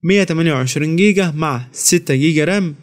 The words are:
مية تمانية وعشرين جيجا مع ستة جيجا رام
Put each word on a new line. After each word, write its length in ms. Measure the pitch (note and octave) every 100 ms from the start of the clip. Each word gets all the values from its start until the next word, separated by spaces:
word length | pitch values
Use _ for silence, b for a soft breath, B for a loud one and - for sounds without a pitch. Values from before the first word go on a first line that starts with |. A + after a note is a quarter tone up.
مية 200 | E3 G3+
تمانية 300 | F3+ D#3+ E3
وعشرين 420 | C#3 B2+ C#3+ D#3 E3
جيجا 380 | G3+ G3 F3+ D3
مع 300 | D#3 B2 B2
ستة 440 | - - F3 E3+ C3+
جيجا 300 | D3+ D#3 D3+
رام 300 | G3+ F3+ D3